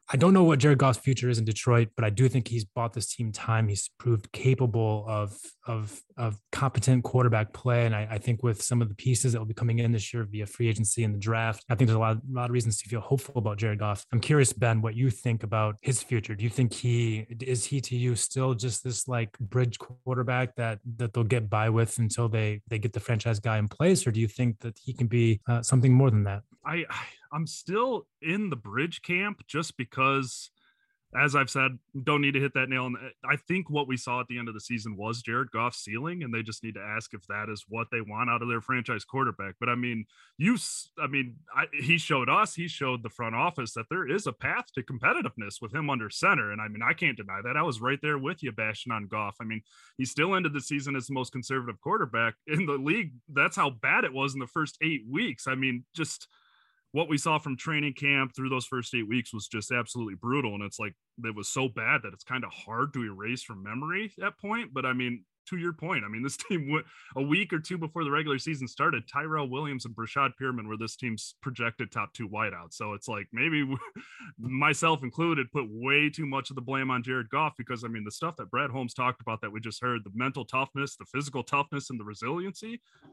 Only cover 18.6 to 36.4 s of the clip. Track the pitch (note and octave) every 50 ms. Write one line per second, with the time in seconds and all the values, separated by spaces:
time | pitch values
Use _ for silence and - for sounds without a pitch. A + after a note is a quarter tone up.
18.6 | A2+ B2+ A2 - - B2+ A#2 - - - B2 A#2+ A2+ G#2+ - - A#2+ G2 - B2+
19.6 | B2+ A#2+ - - - - B2+ - - B2+ B2+ B2 B2 B2 B2 B2+ B2+ B2 - -
20.6 | A#2+ A2+ A2 G2+ - B2 A#2 A2+ B2 A2+ - A#2+ A#2 G#2 B2+ A#2+ A2 G#2 G#2+ G#2+
21.6 | A2 A2+ A2 A2+ A2+ A2 - - A#2 G#2+ - - A#2+ A2+ A2 A2 G#2+ G#2+ G#2 G2+
22.6 | - - A2+ G#2+ G#2 A#2 - A2+ - - A#2+ A2+ - A#2 A2+ G#2 - A#2 A2 G#2+
23.6 | G#2 G#2 - - D3 F3+ F#3+ - - B2 G#2+ A2+ A2+ G#2+ - - B2+ A#2+ A2 -
24.6 | - A#2 A2+ - - - A#2+ - B2 A2 A#2+ A#2+ A#2 A2+ A2 G#2 - - A#2+ A#2+
25.6 | A#2+ - C3+ B2+ A#2 C3 B2 B2+ C#3 C3 A2 G#2+ G2+ G2+ G2 G#2 - _ _ _
26.6 | - D3 D#3 F3 D#3 - - - - - - - - - - D3+ E3 D3 - -
27.6 | - - F#3 G#3+ A#3+ C4 B3 F3+ - _ _ _ - D#3+ F3 G3+ G#3+ F#3+ C#3+ A#2
28.6 | G#2+ G#2 G2+ B2 - F3 - - - - F3+ F3+ G3 G#3 G3+ - - - - D3+
29.6 | E3 - - - B2+ - - C3+ C3 C3+ C3+ C3+ C3 B2 - - - - _ _
30.6 | _ _ _ _ _ _ _ _ _ _ - B2 C#3+ D3 C3 C#3+ C3+ B2 - C#3
31.6 | C3+ C3 B2+ A#2+ _ _ - C#3 B2+ D3+ D3 D3 C#3+ C#3 C#3 C3+ C#3 C#3 - C3+
32.6 | C3 C3 C3 C3 B2+ B2+ B2 G2+ B2+ B2+ - _ - B2+ C#3+ C#3+ - - F3 F#3+
33.6 | F3 - D3 D3 D3 C3 C3 A#2+ - C3 A#2+ B2 B2 - B2 A#2+ A#2+ A#2 G#2+ G#2+
34.6 | - - B2 A2+ G#2 A2+ G#2 F#2 G#2 A2 A#2 A#2+ A#2+ - A2+ B2 C3+ A#2 - A2+
35.6 | A#2 A#2+ - - - - G#2+ A#2 C#3 E3 F3+ F3+ D#3 A#2+ A2+ A2+